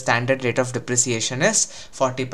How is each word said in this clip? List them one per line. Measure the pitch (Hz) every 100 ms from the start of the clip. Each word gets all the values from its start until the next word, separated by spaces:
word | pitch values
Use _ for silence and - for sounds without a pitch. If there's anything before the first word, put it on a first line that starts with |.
standard | - 120 123 135 127
rate | 117
of | 123 123
depreciation | - 123 127 113 - 127 185
is | 220 - - - -
forty | 131 123 127